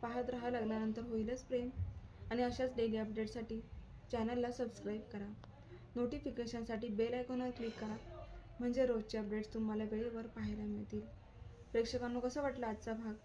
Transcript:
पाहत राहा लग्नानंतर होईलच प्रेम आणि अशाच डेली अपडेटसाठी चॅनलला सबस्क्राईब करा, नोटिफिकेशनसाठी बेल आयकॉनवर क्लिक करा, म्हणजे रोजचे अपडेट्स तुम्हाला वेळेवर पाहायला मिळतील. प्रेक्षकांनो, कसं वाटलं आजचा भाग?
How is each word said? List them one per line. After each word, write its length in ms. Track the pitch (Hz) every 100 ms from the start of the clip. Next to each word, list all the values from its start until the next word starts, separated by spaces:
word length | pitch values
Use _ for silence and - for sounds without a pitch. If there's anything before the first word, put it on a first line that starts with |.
पाहत 260 | 233 240 247
राहा 200 | 247 240
लग्नानंतर 520 | 247 214 220 220 220
होईलच 400 | 240 226 220 254
प्रेम 260 | - 254 247 262 - - - - -
आणि 120 | 233
अशाच 320 | 247 247 254 254
डेली 220 | 226 220
अपडेटसाठी 640 | 214 214 214 240 226 226 233 - - - -
चॅनलला 400 | 240 226 247 240
सबस्क्राईब 500 | 247 240 - 202 214 214
करा, 160 | 208 202 208 - - - - - 240
नोटिफिकेशनसाठी 920 | 240 294 277 240 233 240 226 226 240
बेल 220 | 208 226
आयकॉनवर 360 | 247 247 254 254 247
क्लिक 220 | 233 -
करा, 160 | 214 220 - - - - - -
म्हणजे 260 | 240 247 254
रोजचे 320 | 226 214 220
अपडेट्स 360 | 202 214 214
तुम्हाला 300 | 220 220 214
वेळेवर 440 | 214 214 233 226 220
पाहायला 360 | 226 214 208 208
मिळतील. 360 | 208 208 214 214 - - - - - -
प्रेक्षकांनो, 460 | 233 226 247 240 247
कसं 220 | 247 269
वाटलं 260 | 277 262 233
आजचा 260 | 208 -
भाग? 200 | 220 226 214